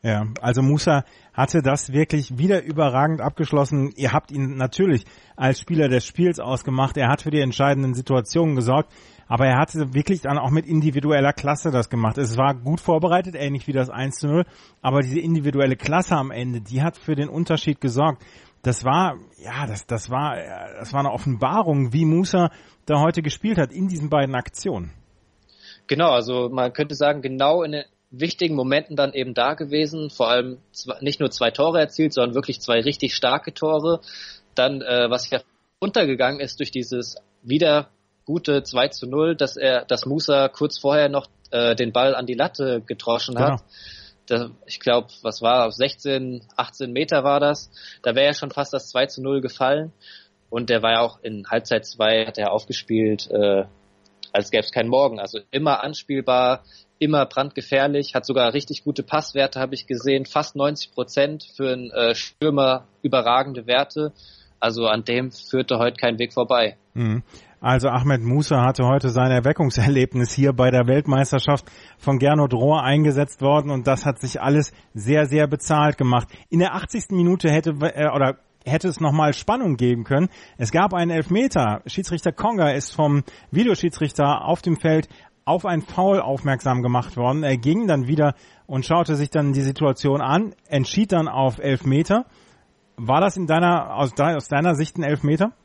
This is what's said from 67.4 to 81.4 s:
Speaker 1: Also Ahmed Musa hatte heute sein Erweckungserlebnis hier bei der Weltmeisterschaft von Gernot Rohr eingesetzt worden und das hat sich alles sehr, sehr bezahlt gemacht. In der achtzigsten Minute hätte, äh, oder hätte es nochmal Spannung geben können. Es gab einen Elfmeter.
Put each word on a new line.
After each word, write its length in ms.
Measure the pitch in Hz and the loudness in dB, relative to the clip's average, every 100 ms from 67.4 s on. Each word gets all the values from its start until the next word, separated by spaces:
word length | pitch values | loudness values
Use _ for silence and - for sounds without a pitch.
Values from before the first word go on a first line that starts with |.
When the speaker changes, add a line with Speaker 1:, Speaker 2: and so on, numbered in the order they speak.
| - _ | -20 _
Speaker 1:
Also 280 | 120 127 131 | 0 2 2
Ahmed 340 | 127 131 131 | 0 2 0
Musa 400 | 113 139 147 135 | 2 0 2 2
hatte 220 | 123 - 123 | 2 2 2
heute 220 | 139 127 | 2 2
sein 240 | 120 127 | 2 4
Erweckungserlebnis 1000 | 127 127 156 143 117 123 139 127 127 120 | 4 2 2 0 2 2 4 2 0 -2
hier 180 | - 139 | 2 2
bei 180 | 127 127 | 4 4
der 160 | 127 120 | 4 4
Weltmeisterschaft 800 | 139 143 135 139 135 - 143 - - - - | 2 2 0 2 0 2 0 -2 -20 -20 -6
von 220 | - 135 | -2 2
Gernot 340 | 139 151 139 | 4 4 2
Rohr 300 | 120 135 156 | 2 2 2
eingesetzt 580 | 127 143 151 139 143 - | 2 4 4 2 -2 0
worden 300 | 139 147 143 | 2 2 2
und 160 | 135 123 | -2 0
das 180 | 131 143 | 0 -2
hat 140 | 131 | -4
sich 220 | 127 - | -6 -4
alles 320 | 131 147 143 - _ | 2 2 2 -8 _
sehr, 340 | 113 104 151 147 | -8 0 2 2
sehr 200 | 147 147 | 2 2
bezahlt 500 | 147 - 151 151 - | -2 0 2 4 2
gemacht. 300 | 131 123 - - _ | 2 2 -2 -16 _
In 100 | 165 | 2
der 160 | 180 170 | 2 -2
achtzigsten 400 | - 226 - 185 | -6 -8 -2 2
Minute 340 | 175 180 165 | 2 2 2
hätte, 200 | 151 165 | 2 0
äh, 400 | 147 151 139 151 | -2 -2 0 0
oder 220 | 139 135 139 _ _ - | 2 0 0 _ _ -4
hätte 240 | 160 185 | -2 -2
es 100 | - | 0
nochmal 340 | 156 151 151 | 0 2 2
Spannung 440 | - - 240 214 123 | 0 -2 0 0 0
geben 260 | 123 120 | 2 0
können. 240 | 110 139 180 - - - | 0 0 0 -4 -20 -8
Es 160 | 113 | -2
gab 200 | 165 196 | 0 0
einen 160 | 180 170 | 0 0
Elfmeter. 720 | 165 147 196 | -2 0 0